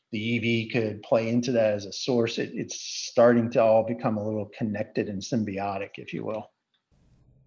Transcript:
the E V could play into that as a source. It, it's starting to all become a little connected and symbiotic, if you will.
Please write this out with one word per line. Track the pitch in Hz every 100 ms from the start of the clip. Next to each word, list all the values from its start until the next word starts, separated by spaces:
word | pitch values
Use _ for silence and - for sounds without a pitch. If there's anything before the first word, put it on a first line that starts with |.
| _
the | 107
E | 113 120
V | 117 113 110
could | 120 107 101
play | - 113 113
into | 120 120
that | 117 107 104
as | 98
a |
source. | - - 120 113 -
It, | 120 226
it's | - -
starting | - - - - 120 120 113
to | 131
all | 113 110 120
become | 120 123 107
a | 107
little | 107 98 -
connected | 110 104 107 - 104
and | 95
symbiotic, | - 120 104 95 101 98 98 -
if | -
you | - 107
will. | 107 - _ _ _ _ _ _ _ _ _